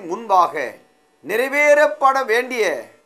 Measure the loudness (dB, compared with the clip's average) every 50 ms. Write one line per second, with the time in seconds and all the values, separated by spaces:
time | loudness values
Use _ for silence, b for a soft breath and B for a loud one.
0 | -10 -10 -10 -10 -2 2 2 4 2 2 0 -6 -8 -8 -10 -14 _ _ _ _
1 | _ _ _ _ -10 -6 -4 -4 -2 -2 0 0 2 4 4 4 4 2 2 0
2 | 0 0 2 0 -2 -2 -2 -2 -2 -4 -4 -4 -2 -2 -4 -6 -10 -14 _ _
3 | _